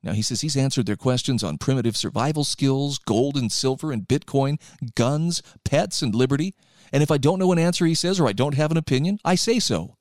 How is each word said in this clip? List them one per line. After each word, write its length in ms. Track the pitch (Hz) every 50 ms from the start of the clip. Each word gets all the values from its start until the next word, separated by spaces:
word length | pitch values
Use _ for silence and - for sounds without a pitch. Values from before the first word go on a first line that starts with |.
Now, 120 | - - 92
he 80 | 110
says 180 | 110 - 127 101
he's 180 | - 156 139 135
answered 280 | 135 135 - - 117
their 100 | 104 104
questions 480 | - - 131 127 123 - - 135 110 104
on 140 | 85 76 76
primitive 400 | - - 131 131 113 117 110 -
survival 480 | - 101 - 110 117 147 156 156 147
skills, 520 | - - - 139 135 135 135 139 143 139 -
gold 380 | _ - 110 107 131 143 143
and 160 | 139 123 110
silver 400 | - - - 131 135 135 - 156
and 160 | 139 110 92 -
Bitcoin, 500 | 131 147 - - - 139 135 135 147 151 - - - - - 117 -
guns, 460 | - 123 131 143 151 160 170 170 - - - - - _
pets, 360 | - - 143 180 185 - -
and 140 | 156 123 98
liberty. 400 | 113 127 127 139 139 156 196 - _ _ _ _ _ _ _
"And 100 | - 139
if 80 | 151 143
I 80 | 160 143
don't 220 | 127 147 180 185
know 140 | 185 180 185
an 40 | 165
answer," 280 | 165 175 175 - 175
he 100 | 165 165
says, 240 | - - 175 190 190
"or 80 | 160 120
I 60 | 101
don't 200 | 104 127 147 143
have 160 | 135 151 151
an 80 | 160 165
opinion, 400 | 156 - 139 127 147 180 202 208 _
I 120 | - 185
say 240 | 180 - - 233 240
so." 360 | - - 113 85 82 - - _